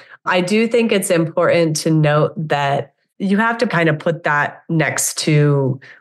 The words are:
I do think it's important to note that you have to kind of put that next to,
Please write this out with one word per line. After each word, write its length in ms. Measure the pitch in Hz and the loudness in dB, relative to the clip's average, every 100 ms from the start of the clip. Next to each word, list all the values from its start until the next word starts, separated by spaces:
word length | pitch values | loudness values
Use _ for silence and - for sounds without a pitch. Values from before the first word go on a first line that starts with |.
| - - - | -20 -12 -4
I 160 | 185 | -2
do 260 | 175 214 226 | 0 0 2
think 240 | 233 226 | 0 0
it's 180 | 208 190 | 0 0
important 680 | 175 165 170 165 170 165 151 | 0 0 0 0 2 0 0
to 120 | - | 0
note 440 | 156 151 151 156 - 151 | 2 2 2 0 -4 -4
that 440 | 143 139 139 127 _ _ _ | -2 -2 -2 -6 _ _ _
you 180 | 190 202 | -2 0
have 200 | 226 233 | 0 0
to 80 | 233 | -2
kind 240 | 180 165 | 2 2
of 80 | 151 | 0
put 280 | - 160 - | -2 -4 -2
that 360 | 147 143 - - | 0 -2 -6 -4
next 480 | 165 139 - - - | 0 0 -2 -6 -4
to, 640 | - 151 147 143 135 127 - - | 0 2 4 2 0 -4 -10 -20